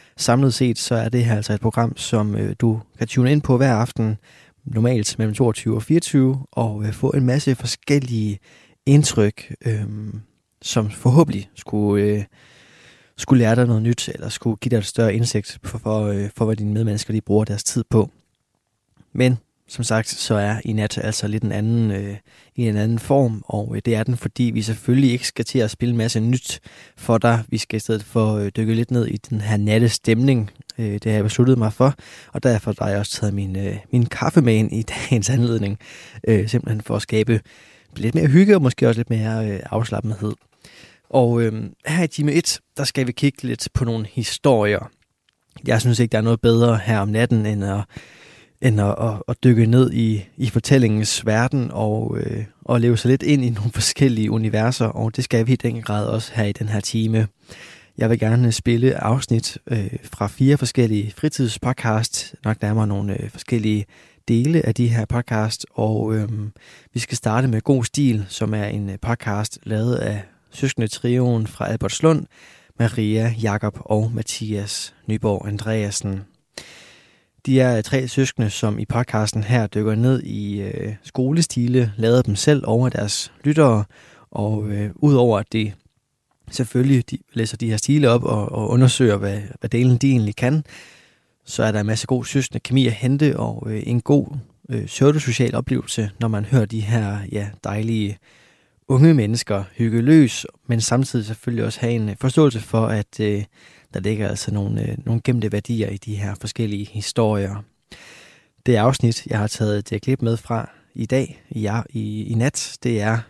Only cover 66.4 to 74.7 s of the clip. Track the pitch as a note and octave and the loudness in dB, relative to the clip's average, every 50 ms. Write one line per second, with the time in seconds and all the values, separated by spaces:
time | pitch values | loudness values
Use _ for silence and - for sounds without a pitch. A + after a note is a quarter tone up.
66.4 | G#2 G#2+ - _ _ - - - _ _ - A#2+ A#2 - - - - A2+ G#2+ A#2 | -8 -10 -12 _ _ -20 -20 -20 _ _ -8 -8 -8 -6 -6 -4 -2 -2 0 0
67.4 | C3 C3 A2+ G#2+ - - C#3 C3 A#2 - - - D3 C3 A#2 G#2+ G2+ F#2+ - - | 0 0 0 0 0 2 0 0 0 -2 -2 0 2 2 2 0 -2 -6 -8 -6
68.4 | - G#2+ G#2+ G#2+ G#2 G#2 G#2+ G#2 G2+ G2+ G2 G2+ - A#2+ A#2 - - A2+ G2+ G2+ | -4 -4 -2 -4 -4 -4 -4 -6 -6 -6 -8 -6 -4 -4 -4 -4 -4 -4 -4 -2
69.4 | G#2+ - - - - - G#2+ G#2+ A2 A#2+ B2 - - G#2+ G#2 G#2 G2+ F#2+ _ _ | -4 -6 -8 -10 -8 -4 -2 -2 0 0 0 -2 -2 -4 -4 -6 -8 -14 _ _
70.4 | _ _ - - - C3+ - - A2+ G#2+ - - - B2 A#2+ B2+ B2+ B2 A#2+ A2+ | _ _ -8 -4 -4 -4 -2 -2 -4 -4 -4 -4 -2 0 0 2 2 2 2 0
71.4 | A2 G#2 - - - - A2 A2+ - F#2+ - - - D#3+ D#3+ D3 - - _ _ | -2 -4 -6 -6 -6 -4 -4 -4 -4 -4 -2 2 2 2 2 2 0 -6 _ _
72.4 | - - - _ _ _ _ - A#2 A2+ - A#2+ A2 G#2 G#2+ A2 A2+ A#2 A2+ A2 | -20 -20 -20 _ _ _ _ 0 0 0 0 0 0 0 2 2 2 0 0 -2
73.4 | A2 G#2+ G2+ G#2+ - G#2+ - - - - G#2+ G#2+ A2 A2+ A#2 A2+ A2 - - - | -2 -2 -2 -2 -2 -4 -6 -6 -6 -2 0 0 0 0 -2 -6 -6 -8 -8 -8
74.4 | A2 G#2+ G#2+ G2+ G2+ G2+ | -6 -6 -6 -6 -6 -8